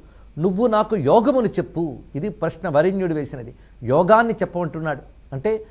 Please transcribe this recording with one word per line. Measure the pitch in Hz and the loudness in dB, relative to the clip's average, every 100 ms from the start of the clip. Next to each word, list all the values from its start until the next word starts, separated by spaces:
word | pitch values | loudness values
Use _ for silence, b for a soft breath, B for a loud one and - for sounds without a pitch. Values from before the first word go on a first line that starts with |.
| b b b - | b b b -4
నువ్వు | 170 185 240 | -2 2 2
నాకు | 214 214 214 | 2 0 0
యోగమును | 135 196 233 262 214 | 4 4 4 2 0
చెప్పు." | - 127 160 165 120 - | -2 -6 -4 -6 -8 -12
ఇది | 139 202 | -8 -8
ప్రశ్న | 208 165 - 185 | -6 -6 -6 -2
వరేణ్యుడు | 143 175 196 180 | 2 2 2 -2
వేసినది. | 156 147 135 117 123 b b | -4 -6 -10 -14 -18 b b
యోగాన్ని | 113 139 180 220 233 | 0 2 6 6 4
చెప్పమంటున్నాడు. | 220 180 175 170 156 156 147 - - - | -2 -4 -4 -6 -6 -6 -6 -10 -20 -14
అంటే | 135 170 220 - | -6 -4 -4 -6